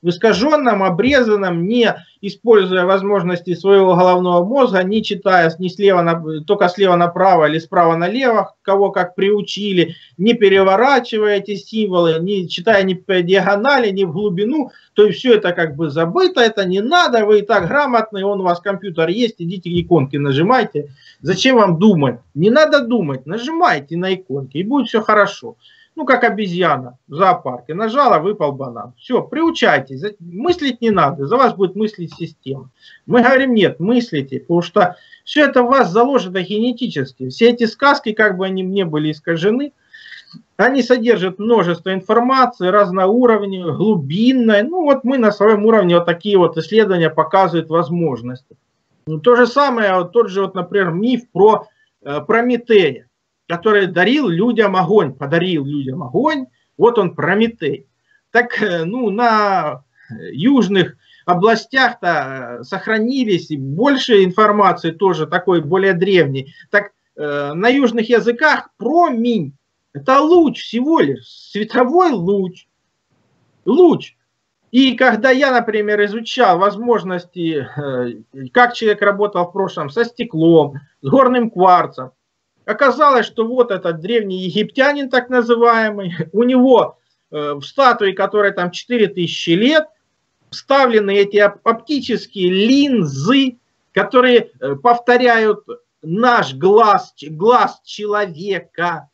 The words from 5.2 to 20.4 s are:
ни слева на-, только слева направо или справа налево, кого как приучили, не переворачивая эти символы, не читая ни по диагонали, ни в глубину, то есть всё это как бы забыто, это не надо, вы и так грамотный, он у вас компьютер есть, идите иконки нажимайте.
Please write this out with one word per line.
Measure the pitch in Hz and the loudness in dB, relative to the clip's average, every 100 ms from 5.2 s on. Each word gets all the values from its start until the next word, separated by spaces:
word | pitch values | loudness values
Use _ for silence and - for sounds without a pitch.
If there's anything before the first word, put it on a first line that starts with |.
| 196 185 165 165 | 0 2 2 -2
ни | 185 | -8
слева | 175 196 180 | 0 2 2
на-, | 175 170 156 156 | 0 -2 -6 -10
только | 156 202 196 | -4 0 0
слева | - 190 175 | 0 2 2
направо | 170 180 190 175 151 | 0 2 2 4 2
или | 160 | 0
справа | 165 185 165 165 | -2 2 2 2
налево, | 175 226 262 214 190 _ | -2 -2 0 0 -2 _
кого | - 196 196 | -2 0 0
как | 190 180 | 0 -4
приучили, | - 196 208 202 - 208 185 165 - - - | -2 0 0 -4 -8 -4 0 -2 -4 -20 -2
не | 202 | 0
переворачивая | 233 196 190 190 196 254 - 240 220 208 202 | 4 4 4 4 4 4 2 0 -2 0 -2
эти | 196 196 | -4 -10
символы, | - 220 208 180 165 160 | -8 -4 -2 0 0 0
не | 175 202 175 | -2 -4 -6
читая | - 175 202 | -6 0 0
ни | 190 180 | 0 -4
по | - 185 | -2 -2
диагонали, | 175 196 190 202 247 277 226 | 2 0 2 0 0 0 0
ни | 196 | -2
в | 185 | -4
глубину, | 156 208 170 214 311 262 _ _ | -4 -4 -4 -4 -4 -6 _ _
то | - 208 | 2 2
есть | - | 2
всё | 254 214 | 2 2
это | 180 | 2
как | 170 165 143 | -2 -4 -4
бы | 160 | -6
забыто, | 139 165 220 359 285 | -2 -2 0 0 2
это | 226 214 185 | 0 0 -4
не | 185 | -2
надо, | 226 349 330 233 214 | 0 0 2 0 4
вы | 214 | 2
и | |
так | 202 214 170 | 2 -2 0
грамотный, | 269 285 233 220 202 | -2 0 -2 -2 -4
он | 196 202 | -4 -2
у | |
вас | 180 170 | -2 -2
компьютер | 208 196 196 165 165 | -4 -8 -8 -4 -2
есть, | 202 233 - | -2 -4 -4
идите | 170 190 175 | -10 -10 -6
иконки | 175 170 165 135 143 | -6 0 0 0 -4
нажимайте. | 143 135 | -2 0